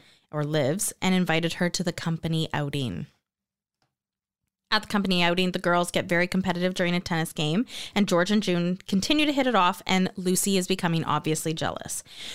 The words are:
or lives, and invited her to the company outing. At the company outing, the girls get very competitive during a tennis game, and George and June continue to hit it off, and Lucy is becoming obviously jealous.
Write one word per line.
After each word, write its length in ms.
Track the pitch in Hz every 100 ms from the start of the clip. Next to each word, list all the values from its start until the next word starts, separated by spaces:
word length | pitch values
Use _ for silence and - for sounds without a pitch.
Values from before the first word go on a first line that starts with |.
| _ _ _
or 100 | 151
lives, 480 | 147 156 131 190 - -
and 140 | 185
invited 400 | 185 175 160 165
her 140 | - 175
to 140 | -
the 80 | 175
company 560 | - 170 160 160 160 160
outing. 540 | 151 147 143 123 85 - _ _ _ _ _ _ _ _ _ _ _ _ _ _ _ -
At 100 | 214
the 60 | -
company 340 | 214 190 180
outing, 280 | 175 180 185
the 80 | 180
girls 320 | 175 175 175
get 160 | 175 180
very 200 | 170 175
competitive 460 | 190 190 175 180
during 220 | 185 175
a 60 | 175
tennis 340 | - 165 165
game, 320 | - 151 175 262 - -
and 140 | 208 196
George 220 | 175 185
and 120 | 214
June 360 | 202 175 175 185 -
continue 380 | 190 - 302 302
to 60 |
hit 140 | 277 254
it 80 |
off, 280 | 214 180 185 -
and 240 | 185 185 -
Lucy 400 | 180 185 202 196
is 100 | 180
becoming 380 | 190 175 165
obviously 480 | - 151 156 156 160
jealous. 500 | 160 123 - - - - - -